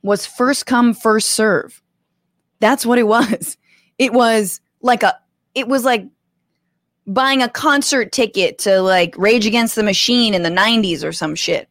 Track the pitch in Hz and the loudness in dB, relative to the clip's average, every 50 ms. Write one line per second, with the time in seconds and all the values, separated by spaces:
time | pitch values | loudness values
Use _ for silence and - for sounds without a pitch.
0 | - 196 208 196 - - - - 247 254 285 - - - 254 240 240 240 214 - | 0 -2 -2 -2 -2 -12 -6 -2 0 0 0 -2 -2 -2 0 2 2 2 0 0
1 | - 226 214 220 208 - - - 220 220 190 139 - - - _ _ _ _ _ | 0 0 0 0 0 -2 -2 0 0 2 0 0 -2 -6 -20 _ _ _ _ _
2 | _ _ _ _ _ _ _ _ _ _ _ _ 220 214 269 269 - 233 240 247 | _ _ _ _ _ _ _ _ _ _ _ _ 2 2 2 2 0 0 2 2
3 | 240 214 214 233 262 202 220 - - - - _ _ _ _ _ _ _ _ - | 4 2 2 2 2 0 -2 -6 -6 -14 -14 _ _ _ _ _ _ _ _ -2
4 | 262 254 214 254 240 226 226 220 214 180 - - _ _ _ _ - 247 240 233 | -2 0 2 2 2 4 2 0 -2 -4 -8 -12 _ _ _ _ 0 0 0 2
5 | 220 190 - - _ _ _ _ _ _ _ 254 262 226 269 269 233 262 247 220 | 2 0 -2 -2 _ _ _ _ _ _ _ -8 -2 0 -2 0 2 0 0 -2
6 | 185 - _ _ _ _ _ _ _ _ _ _ _ _ _ _ _ _ _ _ | -4 -10 _ _ _ _ _ _ _ _ _ _ _ _ _ _ _ _ _ _
7 | _ - 190 240 254 269 269 262 247 240 - - - 311 285 285 285 - 285 262 | _ -4 -2 0 0 0 0 0 0 -2 -4 -4 0 0 0 0 0 0 -2 -2
8 | 220 185 - - 233 214 - 196 180 - - - - 208 190 190 185 190 185 185 | -2 -2 -2 -2 -2 -2 0 -2 -2 -2 -2 -4 0 2 2 2 2 2 2 2
9 | 175 170 - - 185 208 233 247 202 214 208 240 226 226 - 226 214 208 190 - | 2 0 -2 0 2 2 2 2 2 0 0 0 0 0 -2 -2 -2 -2 0 -2
10 | - - 240 247 233 220 202 180 170 165 170 190 196 220 233 226 214 185 170 147 | 0 0 2 2 2 0 0 0 -2 -2 0 0 2 2 2 0 0 0 -2 -4
11 | 156 156 160 - 165 156 156 - - - 170 131 - _ | -6 -8 -6 -6 -6 -6 -6 -6 -4 -4 -4 -4 -6 _